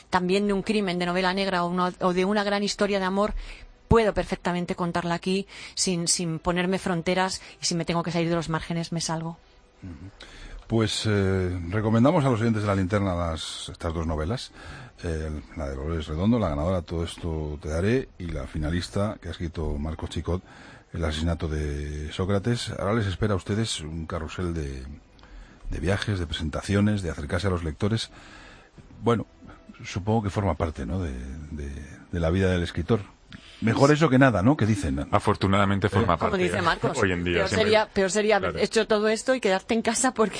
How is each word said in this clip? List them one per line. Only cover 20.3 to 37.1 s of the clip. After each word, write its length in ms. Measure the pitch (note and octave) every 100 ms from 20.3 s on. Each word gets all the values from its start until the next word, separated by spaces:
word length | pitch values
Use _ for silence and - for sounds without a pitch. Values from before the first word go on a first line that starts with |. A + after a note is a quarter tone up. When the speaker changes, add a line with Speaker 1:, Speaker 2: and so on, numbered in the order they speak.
| F2+ - - - - -
Speaker 2:
El 100 | E2+
asesinato 440 | D#2+ D#2 E2 E2 E2
de 600 | D2+ D2+ C#2+ D2 D2+ D2+
Sócrates. 580 | - F#2 G2+ A#2 A#2+ - -
Ahora 160 | F#2+
les 120 | A#2 G2
espera 280 | F2 G#2+
a 20 | F#2+
ustedes 440 | - G#2 A2+ -
un 260 | D#2 E2 D#2
carrusel 480 | F2 D2+ - F2+
de, 300 | E2 C#2+ C2+ C2 D2 - - - - - - -
de 100 | -
viajes, 380 | E2+ G2 - G2
de 80 | D#2+
presentaciones, 760 | - D#2+ - - G2+ G#2 G#2
de 80 | F2
acercarse 380 | C#2+ D2 F2+ G2
a 20 |
los 120 | F2+
lectores. 480 | E2 D2+ G#2 A2+ - - - - - - - - - -
Bueno, 240 | A2+ A#2 - - - - - -
supongo 380 | A2+ - F#2 A2+
que 80 | G2+
forma 240 | G#2+ G2
parte, 320 | D#2 E2 D2+ B1
¿no?, 140 | F#2
de, 120 | E2 B1 C2 C#2 D2+
de, 200 | D2 C#2 C#2 C#2+ - -
de 100 | F2+
la 100 | D#2+
vida 200 | F2+ F#2+
del 120 | F2+
escritor. 380 | E2+ - E2 A2+ - - - - - -
Mejor 300 | A2 G#2 C#3
eso 160 | D3+ D#3+
que 80 | B2+
nada, 240 | C3+ G2
¿no? 140 | G#2 D3+
Que 100 | G#2+
dicen. 420 | A2 D#2 C#2 -
Speaker 3:
Afortunadamente 800 | G2+ - G2+ G2 G2 G2 G2 G2+
forma 300 | G2+ - E2
Speaker 1:
Como 140 | -
Speaker 3:
parte 100 | F#3
Speaker 1:
dice 160 | F3 F3
Marcos, 380 | - F3+ - B2+
Speaker 3:
hoy 140 | G2